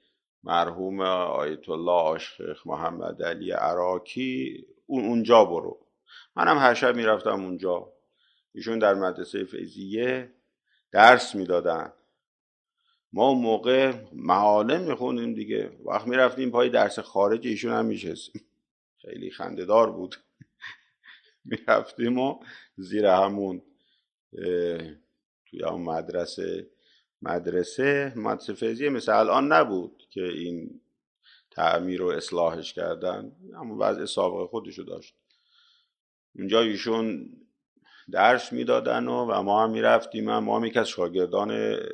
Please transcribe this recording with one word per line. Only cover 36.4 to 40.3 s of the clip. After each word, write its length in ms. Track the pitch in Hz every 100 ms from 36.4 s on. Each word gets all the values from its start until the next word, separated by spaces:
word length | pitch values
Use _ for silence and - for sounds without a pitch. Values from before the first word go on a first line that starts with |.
| 98 113
ایشون 680 | 113 101 117 113 113 82 - - _ _ _ _ _ _ -
درس 420 | 92 110 127 -
می‌دادن 540 | 123 120 120 120 120 123
و، 180 | 123 120
و 160 | 98
ما 220 | 98 104
هم 80 | 113
می‌رفتیم. 680 | 110 113 113 - 113 107